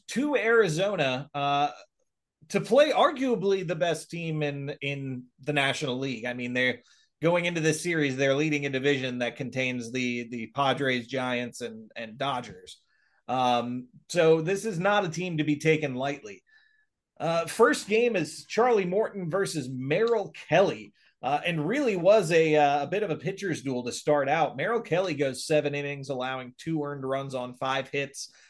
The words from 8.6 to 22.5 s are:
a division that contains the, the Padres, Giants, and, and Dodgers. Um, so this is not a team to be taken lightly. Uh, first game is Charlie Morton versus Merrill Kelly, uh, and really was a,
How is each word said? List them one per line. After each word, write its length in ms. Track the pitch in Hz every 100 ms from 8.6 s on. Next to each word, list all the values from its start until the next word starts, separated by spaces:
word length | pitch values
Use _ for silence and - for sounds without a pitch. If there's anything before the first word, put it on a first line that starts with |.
| 143
a 40 |
division 500 | 135 143 139 127 123
that 160 | 117 -
contains 540 | 127 131 127 123 113
the, 380 | 127 123 120 117
the 200 | 120 110
Padres, 580 | 139 135 127 135 123 113
Giants, 560 | 131 127 123 120 -
and, 280 | 117 110 110 113
and 220 | 113 117
Dodgers. 640 | 139 123 113 92 92 - _ _ _ _ -
Um, 600 | 127 123 120 120 127 123 - -
so 320 | 170 160 160
this 240 | 160 196 220
is 120 | 165
not 280 | 190 208 180
a 20 |
team 300 | 170 180 156
to 60 |
be 140 | 147 147
taken 360 | 160 151 143
lightly. 480 | 127 139 143 104 98 _ _ _ _ _ _ _ -
Uh, 280 | 165 165 165
first 420 | - 233 285 -
game 280 | 220 240 196
is 280 | 151 - -
Charlie 380 | 214 247 214
Morton 460 | 180 196 220 202 175
versus 400 | 196 190 165 127
Merrill 640 | 127 135 175 233 220 175 - -
Kelly, 440 | 160 185 110 104 _ _ _
uh, 180 | 123 147 175
and 200 | 165 151
really 300 | 277 262 185
was 340 | 180 220 160
a, 240 | 170 160